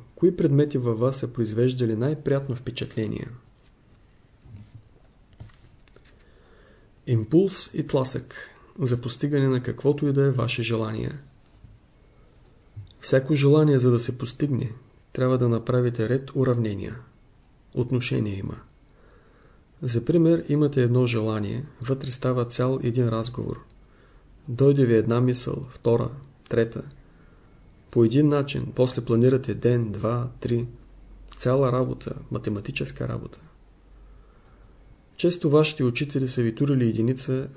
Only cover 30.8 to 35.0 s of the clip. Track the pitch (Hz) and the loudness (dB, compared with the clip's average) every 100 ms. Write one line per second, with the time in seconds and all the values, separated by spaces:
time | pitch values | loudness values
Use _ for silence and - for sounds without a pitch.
30.8 | - - - - - - 123 135 135 127 | -20 -20 -20 -20 -20 -6 0 2 2 0
31.8 | 127 127 - - - 113 110 104 107 139 | -2 -4 -10 -12 -8 -6 -4 -6 -6 -8
32.8 | 139 - 123 117 110 - - - - - | -8 -6 -8 -6 -10 -18 -20 -20 -20 -20
33.8 | _ - - - - - - - - - | _ -20 -20 -20 -20 -20 -20 -20 -20 -20
34.8 | - - | -20 -20